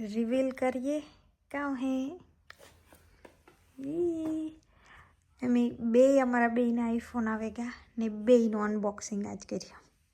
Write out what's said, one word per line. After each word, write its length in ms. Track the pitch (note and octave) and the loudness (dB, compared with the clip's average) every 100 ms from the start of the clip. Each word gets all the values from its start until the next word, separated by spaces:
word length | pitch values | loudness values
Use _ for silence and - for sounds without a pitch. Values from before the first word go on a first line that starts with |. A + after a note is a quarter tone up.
રિવીલ 500 | A3 G#3+ A3+ C4 C4 | -6 -4 0 0 0
કરીએ. 500 | B3+ B3+ B3+ C4 D4+ D4 - _ _ _ | 0 -2 -2 -2 -4 -6 -18 _ _ _
કાં 260 | C#4 C#4+ C4 | -6 -6 -4
હે? 440 | C4 C4 C4+ F4+ - _ - - - - _ - _ _ - _ _ _ _ C4+ | -2 -2 -4 -10 -18 _ -20 -20 -20 -20 _ -20 _ _ -20 _ _ _ _ -14
ઈ. 640 | C4+ E4 F4 E4 D#4+ D#4+ D#4 D#4 _ _ - - - _ _ - | -8 -2 -2 -2 -4 -4 -6 -12 _ _ -20 -20 -20 _ _ -6
અમે 280 | B3 A#3+ A#3+ | 0 2 2
બે, 500 | - A3+ A#3 C4 C#4 | -2 2 6 8 6
અમારા 280 | B3+ B3 A#3 | 4 2 2
બેયના 380 | A#3 A#3+ A#3 A#3 | 2 0 0 0
આઈફોન 420 | A#3 - A#3+ A3 | -2 -4 -4 -4
આવે 220 | A3 A3 | -4 -6
ગયા 220 | G#3 A#3+ - - A#3 | -8 -10 -10 -14 -6
ને 100 | A3+ | -4
બેયનું 560 | G#3+ G#3+ B3 A3+ G#3+ | 0 6 6 6 0
અનબોક્સિંગ 600 | G#3 G#3+ G3+ G#3 - G3+ G#3 | -2 -2 -4 -6 -8 -6 -6
આજ 120 | G3+ | -10
કર્યું. 440 | - G3+ - - _ _ _ | -8 -10 -10 -20 _ _ _